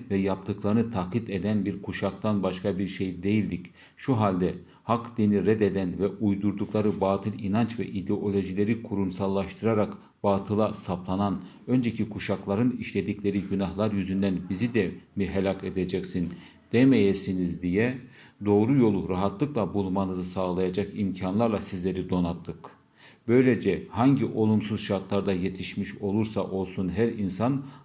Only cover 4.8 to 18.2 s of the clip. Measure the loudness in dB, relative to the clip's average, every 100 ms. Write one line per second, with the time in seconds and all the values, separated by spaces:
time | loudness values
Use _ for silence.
4.8 | -2 -2 -2 0 2 4 4 4 4 2
5.8 | -2 -2 -2 0 0 2 0 -2 -2 0
6.8 | 0 2 2 0 -2 -6 -2 0 0 -2
7.8 | -6 -6 -2 -2 0 0 0 0 0 -2
8.8 | -2 -2 -2 -2 -2 0 -2 -2 0 2
9.8 | 2 -2 -18 _ 2 2 2 0 0 -2
10.8 | -6 -6 -2 -2 0 -2 -8 -12 -2 0
11.8 | 2 -2 -4 -4 -4 -4 0 2 2 0
12.8 | -4 -2 -2 -2 0 0 0 -2 -2 0
13.8 | 0 0 -2 0 0 0 -4 -2 0 0
14.8 | 0 -4 -10 -4 -2 0 0 0 -2 -2
15.8 | -2 -2 -4 -4 -4 -6 -16 -20 0 6
16.8 | 6 8 6 2 0 0 -2 -2 0 2
17.8 | 2 0 -10 -20